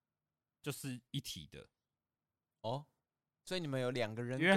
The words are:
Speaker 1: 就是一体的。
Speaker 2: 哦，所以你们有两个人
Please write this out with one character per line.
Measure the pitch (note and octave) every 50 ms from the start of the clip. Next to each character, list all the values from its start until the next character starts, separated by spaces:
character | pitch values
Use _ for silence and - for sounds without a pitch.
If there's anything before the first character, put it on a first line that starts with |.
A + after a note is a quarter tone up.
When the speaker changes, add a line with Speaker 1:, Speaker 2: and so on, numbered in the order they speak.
| _ _ _ _ _ _ _ _ _ _ _ _
Speaker 1:
就 | - D3
是 | C3+ - - C3+ B2+ B2+ - _
一 | - C#3
体 | - - - E2+ D2 -
的。 | - C#2 - - _ _ _ _ _ _ _ _ _ _ _ _ _ _ _ _ _ _
Speaker 2:
哦， | - A2+ B2 C#3+ D3+ _ _ _ _ _ _ _ _ _ _ _ -
所 | - F#3
以 | F3+
你 | E3
们 | C#3+ C3+ C3
有 | B2+ B2
两 | C3 B2+ A2+ G#2 A2
个 | A#2
人 | A#2+ A#2+ C3 C#3 D#3+ F#3 F#3+